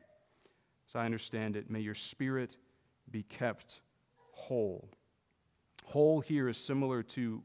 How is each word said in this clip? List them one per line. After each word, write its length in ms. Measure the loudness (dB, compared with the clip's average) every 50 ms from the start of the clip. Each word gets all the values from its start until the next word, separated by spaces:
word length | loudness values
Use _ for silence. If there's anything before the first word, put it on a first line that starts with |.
| -18 _ -20 _ _ _ _ _ -20 -20 _ _ _ _ _ _ _
As 80 | -6 -2
I 100 | 0 2
understand 500 | 2 0 -2 -2 -4 -2 -2 0 0 -2
it, 140 | -4 -4 -4
"May 120 | -4 -2
your 140 | -2 -2 -4
spirit 600 | -4 -6 -6 -2 -2 0 0 0 0 -2 -4 -8 -16 _ _ _ _ _ _ _ _ -14 -8
be 120 | -6 -6 -6
kept 580 | -6 -4 -2 0 0 0 -2 -10 -16 -16 -16 _ _ _ _ _ _ _ _ -20 -20
whole." 580 | -20 -14 -6 -2 0 2 2 0 -2 -6 -10 -16 -20 _ _ _ _ _ _ _ _ _ _ _ _ _ _ _ -20 -20 -10
Whole 360 | 0 4 6 8 8 6 4
here 260 | 2 2 2 2 2
is 100 | 2 0
similar 460 | -2 -2 0 2 2 2 2 0 0 -2
to 400 | -4 -2 -2 -2 -2 -2 -4